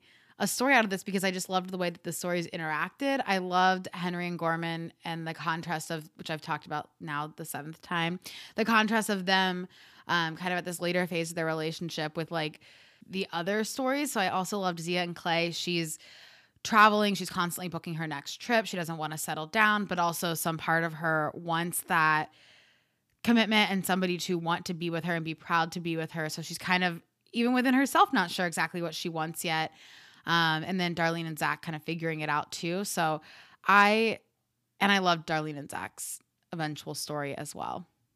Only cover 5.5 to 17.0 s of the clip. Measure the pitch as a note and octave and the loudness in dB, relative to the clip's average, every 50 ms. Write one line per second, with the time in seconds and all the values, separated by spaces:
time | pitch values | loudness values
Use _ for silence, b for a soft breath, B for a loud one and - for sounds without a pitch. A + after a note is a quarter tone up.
5.5 | D#3+ E3 D#3 E3+ E3+ D#3 - - E3 D#3+ D3+ - _ - C#3+ - D#3+ D#3 - - | -4 -4 -4 -4 -6 -6 -4 -6 -8 -8 -8 -12 _ -14 -10 -8 -8 -6 -6 -6
6.5 | D#3+ D3+ - - D3+ D3 - - _ - F3 D#3+ D3+ D3 D3+ D#3 D#3 - E3 - | -6 -6 -6 -6 -8 -8 -8 -10 _ -14 -10 -6 -6 -6 -6 -6 -8 -12 -12 -10
7.5 | - C#3+ C#3+ D#3 D#3+ - - - F3+ E3+ E3 E3+ F3 F#3 B B B B B B | -10 -10 -10 -12 -14 -14 -8 -4 -2 0 0 0 -2 -4 B B B B B B
8.5 | B - A3+ A3+ A3+ A3 G#3+ G#3 A3+ A3 G#3 - G#3 F#3+ F3+ F#3 F#3+ F#3+ F#3+ F#3 | B -2 2 4 4 4 4 4 2 0 0 0 -2 -2 0 2 2 4 4 2
9.5 | F3+ F3+ F3+ B B B B B B B B - E3 F3 E3 D#3+ D#3+ D#3 F3+ F#3 | 0 -2 -6 B B B B B B B B -2 0 0 0 0 -4 -6 -4 -4
10.5 | F3+ F3 E3+ F3+ F3 E3 F3 F3 F3 F3+ F3+ E3+ F3+ E3 E3+ E3 E3+ E3+ D#3+ D#3+ | -2 -2 -4 -6 -6 -2 -2 0 2 2 0 0 0 -2 -4 -4 -4 -2 -2 -2
11.5 | D#3+ D#3+ D#3 D#3+ D#3+ - F3 E3 - - D#3 D#3 - E3+ D#3+ - E3+ E3 D3+ D#3 | -2 -2 -2 -4 -4 -6 -6 -6 -4 -4 -6 -4 -4 -6 -6 -4 -4 -4 -4 -4
12.5 | D#3 B B B B B B B B B - - D#3 F#3+ F#3+ - - E3+ E3+ F#3 | -6 B B B B B B B B B -14 -8 -6 -6 -6 -4 -4 -4 -2 0
13.5 | G3+ A3 A3 - - - C4 B3+ C4+ C#4+ D4 C4+ - A#3 F#3+ - - F#3 F#3 - | 0 0 -2 -2 -2 -2 0 0 0 0 0 -2 0 0 0 0 0 -2 -2 -2
14.5 | G#3+ G3+ F#3+ F#3 E3+ E3+ D#3+ E3+ F3+ F3+ F3 F3 E3+ - - F3+ E3 E3+ E3+ E3+ | -2 -2 0 -2 -2 -2 -2 -2 0 0 -2 -2 -6 -6 -2 0 2 2 2 0
15.5 | E3 - - F3+ F3 E3+ E3 D#3 D#3 B B B B B B B B B B B | -2 -4 -4 -2 0 0 0 -2 -6 B B B B B B B B B B B
16.5 | B _ - - A3+ G#3+ G#3 G#3+ G#3 G#3 | B _ -4 4 8 8 10 10 8 6